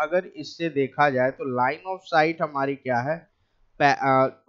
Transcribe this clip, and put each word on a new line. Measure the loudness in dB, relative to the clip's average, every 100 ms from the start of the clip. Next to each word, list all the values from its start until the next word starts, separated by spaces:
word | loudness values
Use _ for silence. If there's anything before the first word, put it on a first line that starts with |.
अगर | -2 -2 -2
इससे | -12 -14 -8 -4
देखा | -2 -2 2 2
जाए | 2 0
तो | -2 -6 -2
line | -2 -2 -8
of | -10 -2
sight | 2 2 0
हमारी | -4 -2 -4 -4
क्या | -2 -2
है, | -2 -6 -10 _ _ _ _ 0
पे-, | 2 2
अ, | 2 4 2 -2